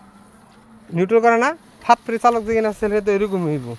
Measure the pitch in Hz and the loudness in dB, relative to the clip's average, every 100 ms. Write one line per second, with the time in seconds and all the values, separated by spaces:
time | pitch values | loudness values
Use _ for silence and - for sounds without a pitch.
0 | - - - - - - - - - 165 | -20 -20 -20 -20 -20 -20 -20 -20 -8 -4
1 | 190 226 233 233 269 330 - - - 233 | 0 2 4 2 0 -4 -12 -4 0 0
2 | - 226 247 233 214 226 220 202 214 208 | 0 -2 0 0 -2 -2 -2 -2 -2 -2
3 | 202 196 208 190 160 147 120 | 0 0 -2 -2 -2 -4 -6